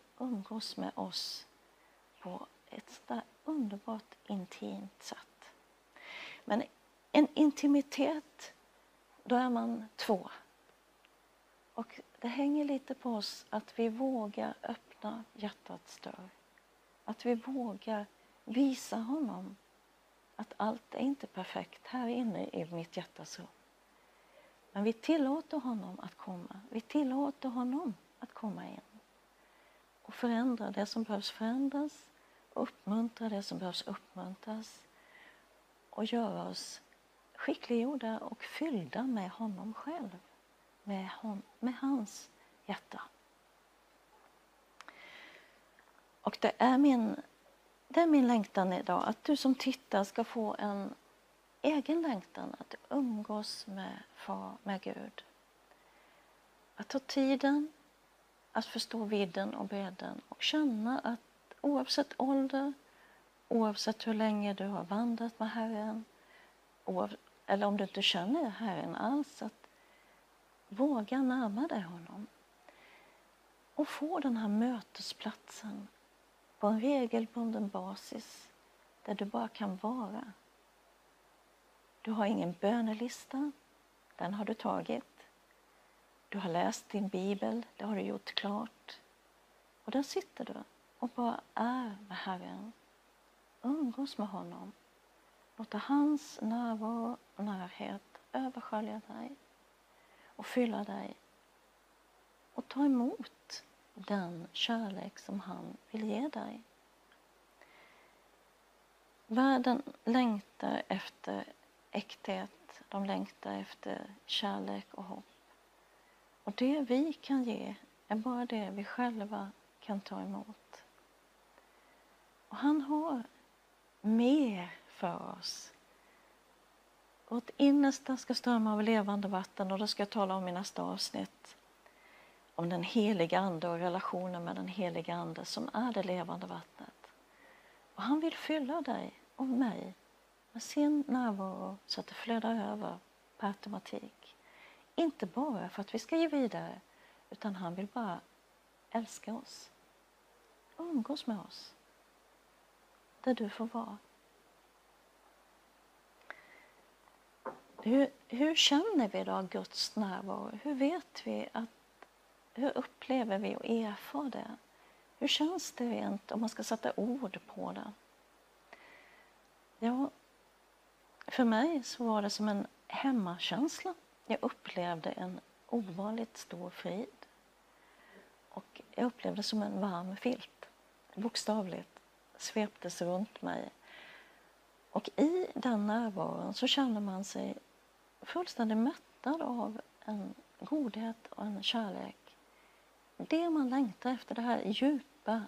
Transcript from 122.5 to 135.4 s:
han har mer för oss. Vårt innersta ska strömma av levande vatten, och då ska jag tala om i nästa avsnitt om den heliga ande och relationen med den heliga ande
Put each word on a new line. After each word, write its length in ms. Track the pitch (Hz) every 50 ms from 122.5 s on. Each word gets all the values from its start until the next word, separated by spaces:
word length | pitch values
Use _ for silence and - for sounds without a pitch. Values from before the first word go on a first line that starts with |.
| 214
han 240 | 202 254 294 302 302
har 420 | 269 277 302 302 320 330 277 240 226 - - - - _ _ _ _ _ _ _ _ _ _ -
mer 680 | - 214 220 226 240 254 294 311 269 226 202 180 175 - - - -
för 480 | - - - 196 170 170 - - - - 180
oss. 320 | - - - - - - - - _ _ - _ _ - - - - - - _ _ _ _ _ _ _ _ _ _ _ _ _ _ _ _ _ -
Vårt 220 | - 226 240 - - -
innersta 600 | - 285 277 277 285 277 269 269 - - - 262
ska 180 | 247 - - 240
strömma 380 | - - 247 240 220 220 214 214
av 100 | 214 208
levande 440 | 226 226 214 196 202 202 202 196
vatten, 440 | 196 196 185 180 - - - 196 190
och 80 | 196 190
då 80 | 214
ska 140 | 208 - -
jag 80 | 202 202
tala 260 | - 220 196 190 190
om 120 | 190 185
i 40 | 180
nästa 320 | 175 185 196 - - 180 175
avsnitt 720 | 180 190 196 - - - 202 185 - - - - - - - - - - _ _ - - - - - - - - - - - - - -
om 140 | - 170 170
den 140 | 180 170 175
heliga 560 | - - 226 208 214 214 170 165 165 180 185
ande 280 | 196 190 165 156 180
och 100 | 175 170
relationen 640 | 165 180 175 175 190 - - - 180 185 185 180 175 170
med 120 | 170 -
den 120 | 190 180
heliga 480 | 185 185 208 180 175 165 170 170 - 170
ande 300 | 175 170 165 160 -